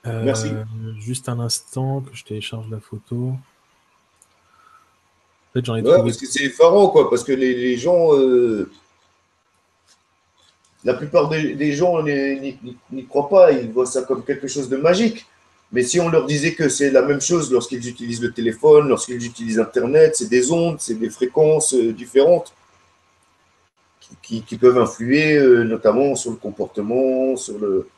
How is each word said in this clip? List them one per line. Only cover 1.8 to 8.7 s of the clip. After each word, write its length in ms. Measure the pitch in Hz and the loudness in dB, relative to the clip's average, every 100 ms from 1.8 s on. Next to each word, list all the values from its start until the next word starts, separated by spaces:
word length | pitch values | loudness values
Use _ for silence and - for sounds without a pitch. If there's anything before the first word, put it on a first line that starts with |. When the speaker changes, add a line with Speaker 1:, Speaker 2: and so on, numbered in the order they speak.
| 131 135 | -6 -6
Speaker 1:
que 120 | 131 | -10
je 80 | 113 | -18
télécharge 480 | - 107 - 113 110 | -14 -12 -10 -12 -12
la 80 | 110 | -14
photo. 520 | _ 107 _ 120 127 131 _ _ _ _ _ _ _ _ _ _ _ _ _ _ _ _ _ _ _ _ _ | _ -18 _ -8 -6 -8 _ _ _ _ _ _ _ _ _ _ _ _ _ _ _ _ _ _ _ _ _
En 100 | 127 | -6
fait, 60 | |
j'en 100 | 120 | -4
ai 80 | 113 | -2
Speaker 2:
Ouais, 100 | 113 | 2
Speaker 1:
trouvé. 180 | 180 - | 4 2
Speaker 2:
parce 80 | - | -4
que 60 | 135 | -8
c'est 180 | - | -6
effarant, 440 | 139 - 165 196 190 | -6 4 4 6 6
quoi, 220 | 156 - | 4 4
parce 140 | 120 | 0
que 80 | 131 | -2
les, 220 | 131 127 | -2 0
les 220 | 123 123 120 | 0 -2 -2
gens, 360 | 143 175 165 | 0 2 4
euh, 560 | 143 131 123 120 107 - | 4 4 4 2 -2 -6